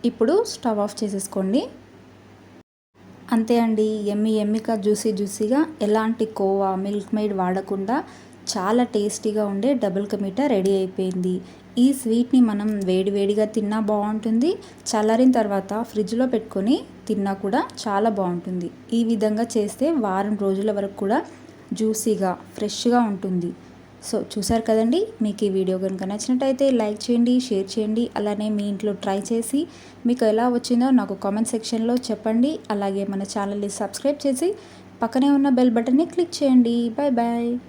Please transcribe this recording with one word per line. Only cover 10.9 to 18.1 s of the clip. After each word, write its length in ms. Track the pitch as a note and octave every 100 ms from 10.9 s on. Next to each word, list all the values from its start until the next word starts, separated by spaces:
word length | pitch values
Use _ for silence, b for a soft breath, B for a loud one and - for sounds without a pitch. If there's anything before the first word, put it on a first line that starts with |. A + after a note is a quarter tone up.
| F#3+ F#3 F#3 F#3 F3+ B B - -
ఈ 20 | B3+ C4
స్వీట్ని 400 | A#3 A3+ B3 C4 A#3
మనం 200 | G3+ G#3+ G#3 F#3
వేడివేడిగా 580 | F#3 F#3+ G3+ G3 G#3 G#3+ G#3+
తిన్నా 220 | G3+ G#3+ G#3
బాగుంటుంది, 580 | G#3+ G#3 G#3+ A3+ A3+ D4 G#4 B B -
చల్లారిన 420 | A3 G#3+ A3+ C4 B3
తర్వాత 360 | G#3 G3 F#3+ G#3 A#3
ఫ్రిడ్జ్లో 340 | G#3+ G#3+ A#3 B3+
పెట్టుకొని 420 | A#3 A3 G3 G3+ E4 - - -
తిన్నా 240 | G3+ G3 F#3+
కూడా 180 | G3 B3 - -
చాలా 260 | A3+ G3+ A3+